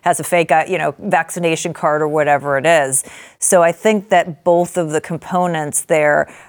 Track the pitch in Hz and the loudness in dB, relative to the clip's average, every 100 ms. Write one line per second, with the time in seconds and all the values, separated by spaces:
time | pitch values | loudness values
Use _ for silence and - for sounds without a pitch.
0 | 180 170 151 175 165 160 156 175 151 - | -2 -2 0 0 2 0 0 -2 -4 -6
1 | 202 185 165 185 170 160 175 156 160 151 | -2 -2 -2 -4 -2 -2 -4 -4 -2 0
2 | 156 151 147 143 143 139 143 160 135 139 | 0 0 2 0 0 0 2 2 2 -2
3 | - - - _ - 185 170 170 220 214 | -6 -14 -20 _ 2 4 4 2 0 0
4 | 196 180 175 151 180 170 175 180 160 156 | 0 0 0 -2 2 2 2 -4 -2 -4
5 | - 165 - 180 180 165 156 - - 160 | -4 -8 -4 -2 -2 -4 -4 -6 -2 0
6 | 151 147 147 - | 2 2 -2 -8